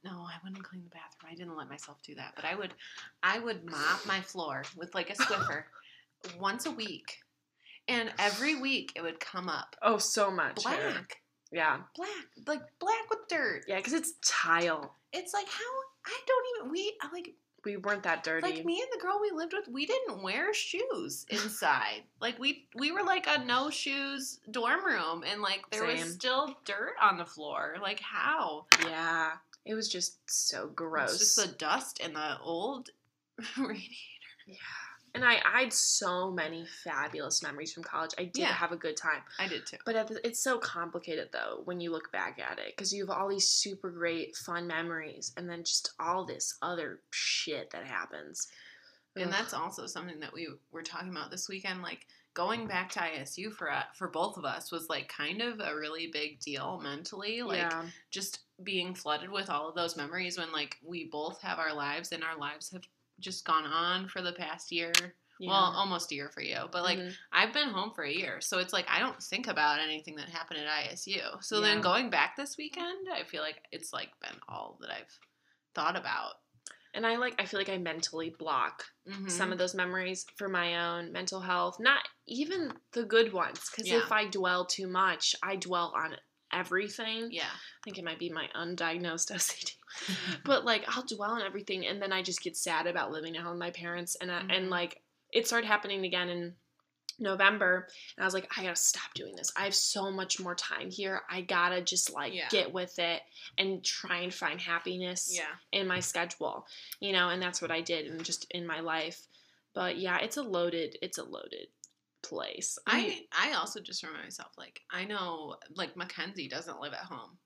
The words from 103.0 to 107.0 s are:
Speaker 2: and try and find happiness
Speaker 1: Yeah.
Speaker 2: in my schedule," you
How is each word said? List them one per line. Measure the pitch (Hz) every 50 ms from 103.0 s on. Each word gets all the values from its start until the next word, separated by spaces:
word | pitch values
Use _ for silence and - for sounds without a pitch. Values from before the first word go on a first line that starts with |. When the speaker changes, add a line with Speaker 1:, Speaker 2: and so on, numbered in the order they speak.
| 175 170 170 165 - - - - - - - -
Speaker 2:
and | 190 190 190 180 -
try | - - - - 185 185 175
and | 175 180 180
find | - 185 160 151 180
happiness | 180 175 170 170 - 185 185 180 185 180 185 180 - - 180
Speaker 1:
Yeah. | 175 160 151 160 - - _
Speaker 2:
in | - 196 196 190
my | 180 180
schedule," | 175 - - 175 170 180 - - - 135 - - - - - - - - -
you | -